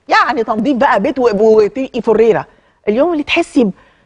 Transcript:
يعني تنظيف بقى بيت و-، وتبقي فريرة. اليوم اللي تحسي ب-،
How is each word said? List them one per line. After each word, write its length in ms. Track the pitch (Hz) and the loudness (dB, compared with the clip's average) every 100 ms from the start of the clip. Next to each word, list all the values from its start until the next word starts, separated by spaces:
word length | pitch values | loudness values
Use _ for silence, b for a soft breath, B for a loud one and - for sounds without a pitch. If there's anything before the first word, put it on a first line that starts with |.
| - | -2
يعني 360 | 392 339 247 | 0 0 -2
تنظيف 320 | 226 214 226 254 | -4 -4 -2 0
بقى 240 | 254 220 | 0 0
بيت 180 | 202 - | -2 -2
و-، 120 | 240 | 0
وتبقي 680 | 202 220 220 202 262 269 247 | 2 2 4 2 -2 -8 -6
فريرة. 440 | 226 214 226 165 - b b b - | -2 2 2 0 -4 b b b -4
اليوم 240 | 214 320 | -2 0
اللي 100 | 320 | -2
تحسي 400 | 294 339 339 294 | -4 -4 -2 0
ب-، 80 | 220 - b b | 0 -2 b b